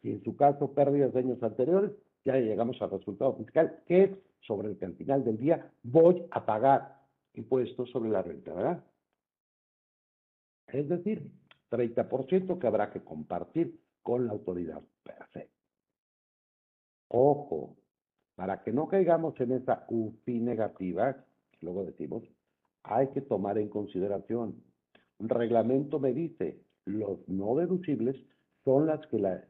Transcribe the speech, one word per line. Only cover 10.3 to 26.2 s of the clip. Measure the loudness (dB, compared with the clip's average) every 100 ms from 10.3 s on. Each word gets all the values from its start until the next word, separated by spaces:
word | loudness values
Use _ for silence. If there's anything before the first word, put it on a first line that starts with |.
| _ _ _ -8
Es | -6 -2
decir, | -2 -2 -4 -8 -18 _ -20 -6
treinta | -2 0 0 -2
por | -2 0
ciento | 0 0 -2
que | 0
habrá | 0 0
que | -4
compartir | -12 -14 -8 -8 -4 -2 -2 -4 _ _
con | -4 -2 -2
la |
autoridad. | -4 -6 -6 -6 -10 -16 _
Perfecto. | -20 -20 -18 -16 -18 _ _ _ _ _ _ _ _ _ _ _ _ _ _ _ -2
Ojo, | 4 6 4 -2 -6 -6 -14 _ _ _ _ _ -8
para | -6 -4
que | -2
no | -2 0
caigamos | 2 4 2 0 -4
en | -2
esa | -2 -2 -4 -2
ufi | -4 -4 -6 -6 -2
negativa, | -2 -2 -4 -4 -4 0 -2 -2 _ _ _
que | _
luego | -8 -6
decimos, | -6 -8 -8 -8 -12 _ _ _ _ _
hay | -4 0 0
que | -2
tomar | -4 -2 0 -2
en | -2
consideración. | -6 -6 -4 -4 -4 -4 -6 -6 -10 -20 _ _ _ _ -12
Un | -2
reglamento | 0 2 2 4 2 0 -2
me | 0
dice, | -2